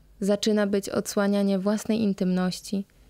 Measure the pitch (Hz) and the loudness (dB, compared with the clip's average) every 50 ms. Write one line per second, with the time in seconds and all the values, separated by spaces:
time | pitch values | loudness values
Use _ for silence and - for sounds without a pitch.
0 | - - - - 202 190 208 202 - 220 208 208 208 202 202 196 196 - - 220 | -20 -20 -10 -4 0 0 0 2 2 2 2 2 2 2 0 -2 -2 -2 -4 -4
1 | 202 - - 208 202 202 202 202 202 196 196 190 185 202 214 208 - - 214 220 | -4 -2 -2 0 2 2 2 2 2 2 0 0 0 0 -2 -2 0 -2 0 0
2 | 220 202 190 - 185 180 180 185 185 185 180 - - - - 196 196 - _ - | 0 0 0 0 0 0 0 0 0 -2 -4 -6 -8 -6 -6 -6 -6 -8 _ -20
3 | - | -20